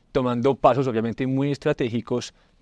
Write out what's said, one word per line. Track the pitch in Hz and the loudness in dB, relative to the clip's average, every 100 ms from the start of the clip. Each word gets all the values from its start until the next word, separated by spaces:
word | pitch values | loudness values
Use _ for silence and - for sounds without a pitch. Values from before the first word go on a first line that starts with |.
| _ | _
tomando | 139 127 120 131 131 | -2 0 2 2 4
pasos | 147 123 135 | 4 4 0
obviamente | 110 117 113 131 | 0 -2 -2 -2
muy | 135 143 | 0 -2
estratégicos, | 139 151 147 127 117 - 120 - - _ _ | -2 -2 -2 -2 -4 -2 -4 -4 -14 _ _